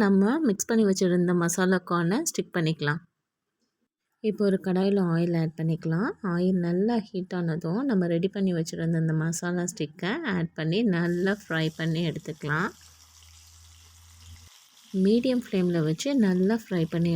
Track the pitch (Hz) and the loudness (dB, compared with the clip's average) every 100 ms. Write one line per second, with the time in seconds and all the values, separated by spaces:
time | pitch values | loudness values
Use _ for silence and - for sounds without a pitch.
0 | 202 196 202 302 294 196 - 226 208 190 | 4 4 4 2 0 0 0 2 2 2
1 | 185 180 175 175 170 175 185 185 180 175 | 2 2 2 2 2 0 2 0 0 0
2 | 170 226 330 - 170 180 160 160 147 160 | 0 0 -2 -4 -6 -2 -2 0 -2 -2
3 | - _ _ _ _ _ _ _ _ _ | -6 _ _ _ _ _ _ _ _ _
4 | _ _ 220 208 202 190 190 180 196 202 | _ _ -4 0 2 0 0 0 2 2
5 | 180 165 175 165 160 - 160 156 165 165 | 2 2 2 0 -2 -2 -2 -2 -2 -2
6 | 254 - 190 175 185 190 175 175 214 240 | -2 -4 -4 0 2 0 0 0 0 0
7 | 220 185 180 185 170 160 165 196 277 196 | -2 -8 -6 -4 -2 -2 -2 -2 0 0
8 | 170 170 190 202 190 170 165 170 165 165 | 2 0 0 -2 -2 -2 -4 -4 -2 0
9 | 160 156 160 165 175 175 175 - 147 - | 0 0 -2 -4 -4 -4 -4 -6 -8 -6
10 | 175 294 302 185 170 - 160 185 240 170 | -6 -4 -4 -4 -4 -4 -2 0 0 0
11 | 175 175 190 202 - 160 160 160 160 160 | 0 0 -2 -2 -4 -2 -2 -2 -2 -2
12 | 170 151 - 156 147 156 190 - - - | -2 -4 -8 -10 -4 -2 -4 -6 -20 -20
13 | - - - - - - - - - - | -20 -20 -20 -20 -20 -20 -20 -20 -20 -20
14 | - - - - - - - _ - 196 | -20 -20 -20 -20 -20 -20 -20 _ -8 2
15 | 190 233 254 247 - 190 180 170 156 160 | 4 4 2 0 -2 0 0 2 0 -2
16 | 277 285 202 180 190 226 - 180 165 170 | 0 2 2 4 2 0 -2 -2 0 0
17 | 170 | 0